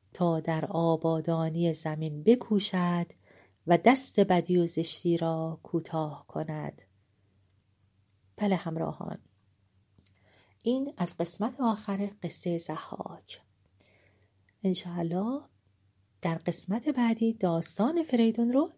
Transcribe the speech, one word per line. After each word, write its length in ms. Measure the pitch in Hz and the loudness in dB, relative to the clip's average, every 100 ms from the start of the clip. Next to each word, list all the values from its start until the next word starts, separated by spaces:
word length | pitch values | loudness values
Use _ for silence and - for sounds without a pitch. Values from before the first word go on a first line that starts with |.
| _ | _
تا 260 | - 175 160 | -2 0 2
در 260 | 160 160 156 | 0 -2 -2
آبادانی 1080 | 175 165 160 165 160 156 165 160 160 170 | 0 2 2 2 0 0 0 0 0 0
زمین 500 | 156 160 156 156 147 | 0 -4 -4 -4 2
بکوشد 840 | 156 247 - 208 - 185 175 175 170 - _ - - _ - | 4 4 4 0 2 0 0 0 -2 -8 _ -20 -20 _ 2
و 100 | 170 | 6
دست 420 | 226 262 - - | 6 4 4 2
بدی 380 | 202 180 175 180 | 4 4 4 2
و 80 | 170 | 2
زشتی 520 | 165 165 - 175 170 | 0 -4 -2 0 0
را 420 | 165 160 160 156 | 0 -2 -4 -8
کوتاه 640 | - 170 165 160 156 147 - | -6 -4 -2 -4 -4 -6 -10
کند. 540 | 156 156 151 147 - - _ _ _ _ _ _ _ _ _ _ _ _ _ _ - | -8 -6 -6 -8 -10 -20 _ _ _ _ _ _ _ _ _ _ _ _ _ _ -4
بله 180 | 208 180 | 0 0
همراهان، 600 | 170 160 160 151 - - - _ _ _ _ _ _ _ - - _ _ _ _ | -2 -4 -4 -6 -10 -12 -14 _ _ _ _ _ _ _ -20 -20 _ _ _ _
این 300 | - 262 277 - | -2 0 -2 -4
از 200 | 175 - | -4 -4
قسمت 420 | 170 - 214 247 | -6 -4 -4 0
آخر 520 | 240 208 - 196 202 - | 0 0 -2 -4 -4 -6
قصهٔ 340 | 175 - - 170 | -10 -6 -4 -4
ضحاک. 840 | - 160 - - - 170 - - _ _ _ _ _ _ _ _ _ _ _ _ | -4 -8 -8 -10 -10 -14 -18 -20 _ _ _ _ _ _ _ _ _ _ _ _
انشاءالله 800 | 190 180 180 175 165 175 214 277 - _ _ _ _ _ _ _ | 0 0 -2 -4 -2 -2 -2 -4 -8 _ _ _ _ _ _ _
در 140 | 170 160 | -4 -2
قسمت 540 | - 170 - 214 302 | -4 -4 -4 -4 -2
بعدی 440 | 262 233 226 226 | 2 2 2 0
داستان 680 | 226 180 165 165 - 226 339 | 0 0 0 -2 0 0 0
فریدون 500 | 320 240 226 226 233 | 0 2 2 2 2
رو 180 | 254 311 | 2 0